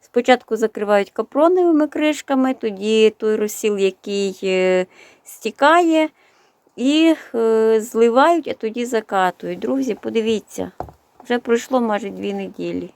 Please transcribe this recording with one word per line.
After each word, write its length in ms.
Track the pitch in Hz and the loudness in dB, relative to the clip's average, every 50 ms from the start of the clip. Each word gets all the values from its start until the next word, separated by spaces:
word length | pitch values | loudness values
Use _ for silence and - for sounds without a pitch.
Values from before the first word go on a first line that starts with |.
Спочатку 560 | _ _ _ 240 240 262 254 240 - _ 226 | _ _ _ -2 2 2 2 2 2 _ -6
закривають 540 | 220 220 220 _ - 208 202 208 202 202 190 | -4 -4 -4 _ -6 -2 0 2 2 0 -2
капроновими 760 | _ - 220 - _ 269 302 339 370 370 359 349 330 294 302 | _ -8 -8 -6 _ 2 2 4 4 4 2 2 2 2 0
кришками, 680 | 294 - 311 302 302 302 285 - - 277 262 262 262 262 | 0 -2 -2 -2 -2 -2 -4 -4 -4 -2 -2 0 -2 -4
тоді 560 | 262 - 226 202 190 196 214 220 220 220 214 | -4 -6 -8 -8 -4 -2 0 2 4 4 4
той 260 | 214 _ - 214 214 | 2 _ -4 -2 -2
розсіл, 420 | 214 214 208 - - - 220 208 196 | -2 -2 -4 -6 -4 -2 -2 0 2
який, 600 | 196 190 190 _ _ - 202 202 202 196 190 - - | 0 0 -2 _ _ -6 -4 -4 -4 -4 -6 -6 -4
е, 440 | 190 185 185 185 185 185 185 180 180 _ - - - _ _ _ | -2 0 0 2 2 2 0 0 -4 _ -20 -20 -20 _ _ _
стікає, 840 | - - - - 226 - - 277 294 320 339 359 330 320 320 311 311 _ _ _ _ _ _ _ _ _ _ _ _ _ | -20 -20 -10 -10 -10 -4 2 2 4 4 4 4 2 2 2 0 -2 _ _ _ _ _ _ _ _ _ _ _ _ _
і, 380 | - 233 262 294 311 320 330 320 294 - - - | -4 -2 0 2 4 4 4 2 0 -4 -8 -4
е, 460 | 233 226 226 220 220 220 220 226 220 | -2 0 2 2 2 4 4 2 2
зливають, 680 | 214 240 - 220 226 233 226 247 277 320 349 339 285 - | 0 -2 0 2 2 4 6 4 4 4 4 2 -2 -8
а 60 | - | -10
тоді 300 | - - 220 220 247 240 | -8 -8 -8 -6 -6 -8
закатують. 760 | 240 247 220 214 _ 220 196 185 185 175 _ - 175 180 180 | -4 -4 -4 -4 _ -2 0 0 0 -2 _ -10 -10 -10 -8
Друзі, 360 | 208 220 254 269 269 262 202 | -6 -4 -4 -2 -2 -4 -6
подивіться, 760 | - - 220 220 226 220 220 226 208 - _ - - - 180 - _ - - - _ _ _ _ _ - | -6 -8 -4 -2 -2 0 0 -2 -2 -4 _ -10 -10 -10 -10 -10 _ -16 -16 -16 _ _ _ _ _ -8
вже 140 | - 247 240 | -4 -4 -4
пройшло 420 | 240 - 233 233 - - 262 254 | -2 0 -2 -2 -2 -2 -2 -2
майже 300 | 240 226 214 202 220 202 | 0 0 -2 -4 -6 -8
дві 240 | 190 185 196 202 196 | -12 -10 -8 -8 -8
неділі. 560 | 196 196 190 190 - 175 170 170 180 175 180 - | -8 -10 -12 -12 -10 -10 -8 -8 -8 -10 -10 -16